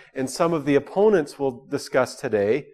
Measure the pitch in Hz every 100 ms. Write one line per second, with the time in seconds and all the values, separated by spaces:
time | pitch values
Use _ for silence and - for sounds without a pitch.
0 | - 135 131 - 170 170 139 139 - 190
1 | 214 190 143 - 139 123 - 139 - 139
2 | 123 - 131 107 101 139 147